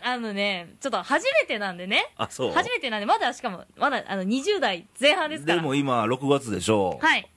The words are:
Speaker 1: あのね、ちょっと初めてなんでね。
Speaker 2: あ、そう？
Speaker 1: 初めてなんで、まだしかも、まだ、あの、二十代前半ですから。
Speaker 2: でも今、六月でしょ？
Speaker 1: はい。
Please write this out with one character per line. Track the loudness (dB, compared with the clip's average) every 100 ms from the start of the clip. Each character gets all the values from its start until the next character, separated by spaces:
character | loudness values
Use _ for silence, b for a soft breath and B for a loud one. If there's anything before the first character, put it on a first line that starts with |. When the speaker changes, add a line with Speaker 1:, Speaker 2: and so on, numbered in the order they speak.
| -4
Speaker 1:
あ | -4
の | -4
ね、 | -2 -2 -2 -8 -10
ち | -4
ょ |
っ |
と | -4
初 | 0 0 2
め | 2 0
て | -2
な | -4
ん | -6
で | -2
ね。 | -2 -2 -6
Speaker 2:
あ、 | -8
そ | -2 0
う？ |
Speaker 1:
初 | 0 0
め | -2
て | -4
な | -4
ん |
で、 | 0
ま | 0
だ | 0
し | -2
か | -8
も、 | -8 -12 -2
ま | 0
だ、 | 0 -4
あ | -4
の、 |
二 | -2 0
十 | 0 0
代 | 0 -2 -8 2
前 | 2 4
半 | 0
で | -4
す | -2
か |
ら。 | -2
Speaker 2:
で |
も | 0 0
今、 | 2 2 2
六 | 2 2
月 | 2 2
で | -2
し | 2
ょ？ | 4 2 2
Speaker 1:
は | 2 2
い。 | -2